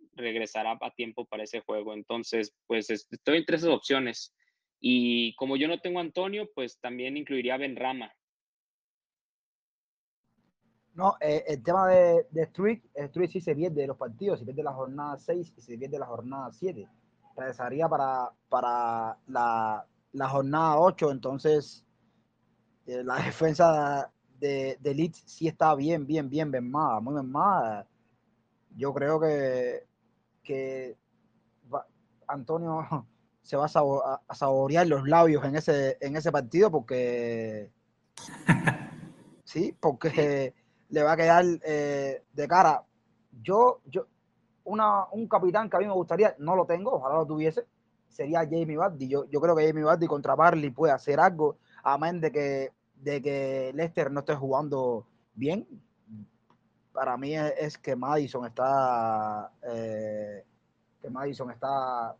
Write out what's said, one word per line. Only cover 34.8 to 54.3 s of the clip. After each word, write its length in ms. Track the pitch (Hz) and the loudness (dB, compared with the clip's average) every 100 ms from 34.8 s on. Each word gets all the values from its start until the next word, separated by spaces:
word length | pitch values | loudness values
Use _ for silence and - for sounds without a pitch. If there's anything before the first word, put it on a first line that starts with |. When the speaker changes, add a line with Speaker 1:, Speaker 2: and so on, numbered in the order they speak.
| 175 | 4
Speaker 2:
los 220 | 143 135 | 4 6
labios 360 | 165 165 147 | 8 8 6
en 120 | 135 147 | 0 -2
ese, 420 | 160 143 135 127 | 0 2 0 -2
en 140 | 139 | -4
ese 160 | 151 156 | -4 -2
partido 400 | 147 120 165 208 | -2 0 4 6
porque 1040 | 156 113 127 123 120 120 113 113 107 104 _ _ _ _ - | 4 -2 -2 -2 -2 -2 -4 -6 -8 -12 _ _ _ _ -20
Speaker 3:
<laughs> 1300 | - - - - - - - - - - - - | -18 -6 0 2 2 -4 -10 -16 -18 -20 -20 -20
Speaker 2:
sí, 320 | - 156 202 - | -10 -4 -4 0
porque 760 | 165 131 160 165 147 143 131 - _ _ - | -2 0 -2 2 2 0 -4 -8 _ _ -4
le 80 | 151 | 2
va 100 | 151 | 4
a 40 | 165 | 4
quedar, 280 | 165 170 180 165 | 6 8 6 0
eh, 580 | 156 151 147 143 135 135 _ | -2 -2 -2 -2 -2 -6 _
de 160 | 139 143 | -6 4
cara. 360 | 175 170 143 - _ _ _ _ 123 | 6 6 4 -4 _ _ _ _ -12
Yo, 380 | 110 202 247 - 139 | 0 6 6 4 -6
yo, 200 | 175 - _ _ _ _ _ | -8 -8 _ _ _ _ _
una, 440 | - 214 214 202 185 | -6 0 2 2 -2
un 160 | 214 220 | -6 0
capitán 420 | 202 180 202 214 | 2 2 0 0
que 80 | 180 | -2
a 40 | |
mí 60 | 208 | 0
me 60 | |
gustaría, 420 | 190 165 175 214 139 | -2 0 2 2 2
no 160 | 151 | 0
lo 120 | 185 170 | 2 2
tengo, 260 | 170 220 | 0 0
ojalá 220 | 233 131 160 | -2 0 0
lo 100 | 151 | 0
tuviese, 400 | 151 160 160 - _ _ _ _ | 0 0 -2 -8 _ _ _ _
sería 320 | - 143 165 | -8 -2 0
Jamie 360 | 156 165 160 151 | 0 -2 -2 0
Vardy. 320 | 196 147 131 | -2 -2 -4
Yo, 200 | 139 139 | -2 -2
yo 120 | 143 | 0
creo 160 | 165 160 | 4 4
que 100 | 156 | 4
Jamie 160 | 156 | 4
Vardy 240 | 151 170 165 | 4 4 2
contra 280 | 147 135 | -2 0
Burnley 360 | 139 170 170 147 | 6 6 6 -2
puede 220 | 123 156 | 0 2
hacer 260 | 131 - 143 | 2 2 4
algo, 400 | 185 170 151 - _ - | 4 4 0 -2 _ -4
amén 380 | - 139 160 175 | 0 0 0 0
de 100 | 156 | -2
que, 420 | 143 143 139 135 _ _ | 0 -2 -2 -6 _ _
de 260 | _ 139 143 | _ -4 -4
que 520 | 139 139 135 135 131 | -2 -2 -2 -4 -4
Leicester 360 | 139 165 170 139 | -4 -4 -2 -2
no 100 | 143 | -2
esté 160 | 139 | -4